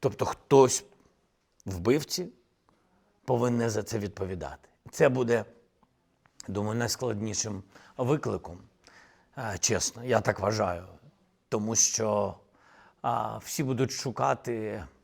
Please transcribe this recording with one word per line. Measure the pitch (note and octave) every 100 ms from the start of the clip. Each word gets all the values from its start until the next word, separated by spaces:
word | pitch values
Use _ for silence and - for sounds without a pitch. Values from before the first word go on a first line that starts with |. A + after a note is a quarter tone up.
Тобто | C3+ -
хтось, | B2 - - C#3 C3 - - _ _ _ _ _ _ _ -
вбивці, | F#2 F2 C#3+ D3 - F3+ - _ _ _ _ _ _ _ _
повинен | - B2 B2 A#2+ A#2
за | A2
це | G2+ A2
відповідати. | G2+ G2+ F#2+ F#2 D2+ - - _ -
Це | - D3+
буде, | C3 A#2+ A#2 G#2+ - _ _ _ _ _ _ _ _ -
думаю, | G2 G#2 A2+
найскладнішим | A#2 - B2+ G#2 G#2+ G2+ A2 G2 - - - -
викликом, | B2+ D3 A#2+ G2 F2 F2 - _ - - - _ _ -
е, | A#2+ F#2+
чесно, | - G#2 - -
я | A#2+ A2+
так | G#2+ G2
вважаю. | F#2+ A2 G2 F2 F#2 F2 - _ _ _ _
Тому | A2+ G#2+ A2+
що, | - - A2 G#2 G2 - _ _ - - - _
а, | B2 A#2 A2 A2
всі | - -
будуть | C#3 B2 B2
шукати | - C3+ A2+ C3 C3 - A#2 G#2+ G#2 D#2 _